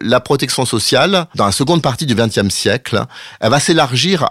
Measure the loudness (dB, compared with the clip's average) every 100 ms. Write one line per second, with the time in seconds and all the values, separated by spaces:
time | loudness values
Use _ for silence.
0 | -2 0 0 -2 0 -2 -2 -2 0 2
1 | 2 0 -2 -2 0 0 0 2 0 -2
2 | -2 0 0 0 -2 0 -2 -2 -2 -4
3 | -4 -10 -20 -4 0 2 2 2 2 0
4 | 0 0 2